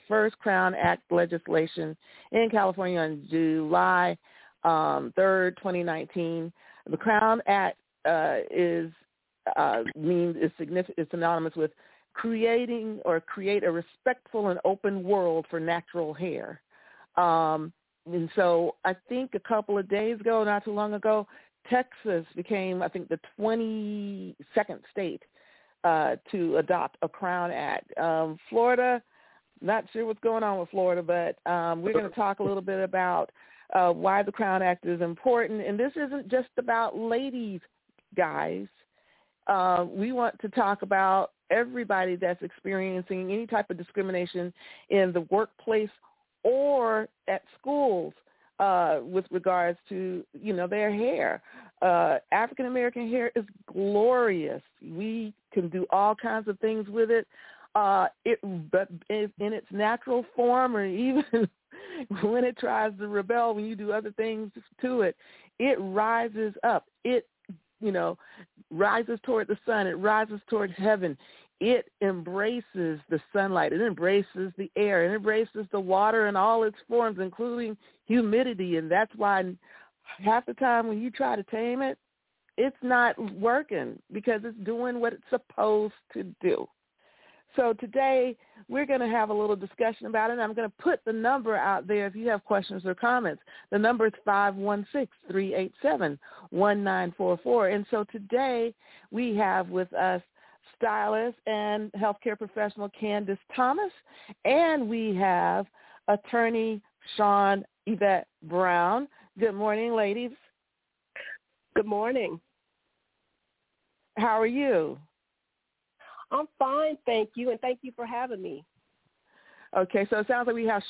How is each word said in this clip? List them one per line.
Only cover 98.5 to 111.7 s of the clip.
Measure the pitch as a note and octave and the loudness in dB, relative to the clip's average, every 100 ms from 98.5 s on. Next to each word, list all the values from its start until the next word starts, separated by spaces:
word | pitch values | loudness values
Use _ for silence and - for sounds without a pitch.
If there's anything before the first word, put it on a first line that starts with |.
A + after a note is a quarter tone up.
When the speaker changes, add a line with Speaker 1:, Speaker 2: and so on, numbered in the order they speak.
| A#3+ A#3 - _ - _ | 0 -2 -6 _ -20 _
Speaker 1:
we | G#3 B3 G#3 | -4 -2 0
have | G3+ F#3+ F3+ | 2 0 -2
with | F3+ F3+ | -4 -4
us | - F#3 F3+ - _ _ _ _ _ | -2 0 -2 -6 _ _ _ _ _
stylist | A3+ G#3+ G#3 G#3+ A#3 A#3+ - | -2 0 0 0 -2 -6 -6
and | G#3+ G#3 G#3 G#3+ | -4 -2 -4 -6
healthcare | G3+ G#3+ G3+ B3 G#3 | -2 -2 0 -4 -6
professional | G#3 - G#3 G#3 G3+ | -8 -4 -4 -4 -10
Candace | - G#3+ G#3 G3+ G3 _ | -6 -4 -4 -4 -8 _
Thomas, | - B3+ D4+ G4+ - _ - - G3+ | -2 0 0 -4 -8 _ -20 -20 -6
and | - C#4 E4+ D#4 A3+ | 2 4 4 2 -2
we | A3+ A3 | -2 -2
have | F#3 G3 F3+ F3 F3+ G3+ _ - - - | 0 2 2 2 0 -4 _ -20 -10 0
attorney | G#3 - A#3 A3+ A3+ A3+ G#3+ - _ - - | 0 0 0 2 2 -2 -4 -10 _ -14 0
Sean | G#3 G3+ G3 G3 - _ - | 4 6 4 2 -2 _ -6
Yvette | G#3 G3+ F#3 - _ | 0 2 2 0 _
Brown. | D#3+ F3 F#3 F3 F3 A3+ C#4 _ _ - | -4 0 2 4 2 0 -4 _ _ -2
Good | A3 | -2
morning, | G3 G#3+ G#3+ A#3 | 0 -2 0 0
ladies. | A3+ G#3 G#3+ A#3+ C4 _ _ _ _ _ _ _ - - - _ _ _ | 0 0 -2 -6 -10 _ _ _ _ _ _ _ -18 -16 -18 _ _ _